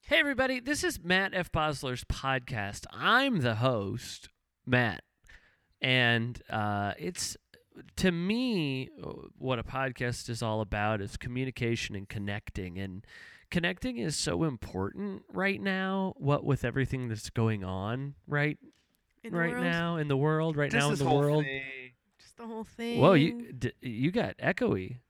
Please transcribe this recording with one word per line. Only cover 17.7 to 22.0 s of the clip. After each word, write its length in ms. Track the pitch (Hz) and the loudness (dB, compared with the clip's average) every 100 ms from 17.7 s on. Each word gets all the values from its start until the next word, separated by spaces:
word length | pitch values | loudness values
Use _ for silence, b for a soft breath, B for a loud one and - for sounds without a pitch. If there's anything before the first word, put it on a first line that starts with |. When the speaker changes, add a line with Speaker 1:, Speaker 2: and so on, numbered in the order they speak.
| 95 101 123 143 139 - | -4 -4 -4 -6 -12 -4
Speaker 1:
right, 320 | 147 147 - - _ _ _ _ _ | 0 0 -2 -14 _ _ _ _ _
Speaker 2:
In 80 | 226 | -6
the 80 | 170 | 0
Speaker 1:
right 120 | 170 | 0
Speaker 2:
world? 120 | 160 | 0
Speaker 1:
now 320 | 175 170 170 170 | 0 0 0 -2
in 140 | 147 | 0
the 80 | 135 | 2
world, 400 | 151 156 160 147 | 4 2 2 0
right 120 | 143 | 2
Speaker 3:
Just 120 | 143 | 2
Speaker 1:
now 60 | 143 | 2
in 40 | |
Speaker 3:
this 80 | 143 | 2
Speaker 1:
the 60 | 139 | 4
Speaker 3:
whole 140 | 147 | 6
Speaker 1:
world. 260 | 143 151 143 | 6 4 2
Speaker 3:
thing. 160 | 135 135 131 127 _ | -4 -6 -10 -14 _